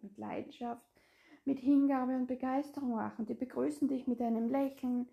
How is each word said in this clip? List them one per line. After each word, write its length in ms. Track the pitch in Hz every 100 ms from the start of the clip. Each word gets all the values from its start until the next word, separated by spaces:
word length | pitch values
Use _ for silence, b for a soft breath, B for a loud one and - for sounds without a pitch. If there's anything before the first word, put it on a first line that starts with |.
mit 160 | 196 208
Leidenschaft, 680 | 208 180 - - 240 240 _ B B B B 294 277
mit 140 | 269
Hingabe 560 | 247 277 277 262 254 262
und 120 | 254
Begeisterung 680 | 254 262 262 294 285 254 220
machen. 320 | 214 - 214
Die 80 | 226
begrüßen 520 | 254 247 277 294 277
dich 200 | 262 254
mit 140 | 240
einem 280 | 240 226 233
Lächeln, 580 | 277 277 269 254 247 247